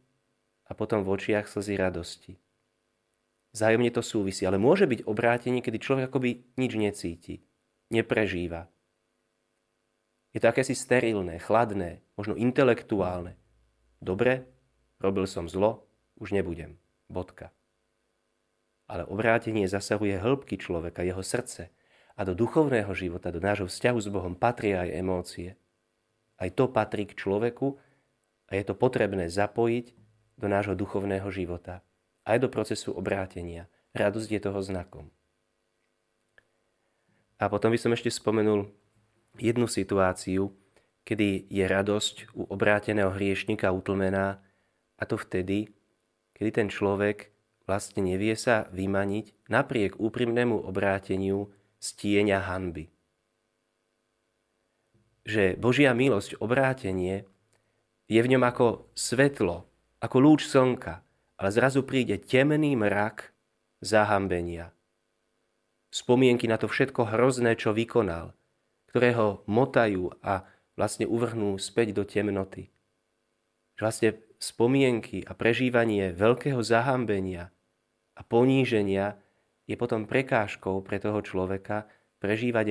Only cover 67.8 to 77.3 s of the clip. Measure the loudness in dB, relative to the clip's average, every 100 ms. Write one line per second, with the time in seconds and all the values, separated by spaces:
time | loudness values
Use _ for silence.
67.8 | 0 0 0 -2 -10 -16 _ _ _ _
68.8 | _ 2 4 4 2 0 0 2 4 4
69.8 | 2 2 -4 -6 -2 -2 -4 _ _ -4
70.8 | -4 -2 -2 -2 -2 -2 -2 -2 -4 -2
71.8 | 0 -2 -2 -2 0 -2 -4 -10 -18 _
72.8 | _ _ _ _ _ _ _ _ _ -4
73.8 | -4 0 0 0 -8 _ -10 0 2 4
74.8 | 4 2 -4 -10 -10 0 2 2 2 2
75.8 | 2 2 0 2 4 4 0 -2 2 2
76.8 | 2 0 0 -2 -2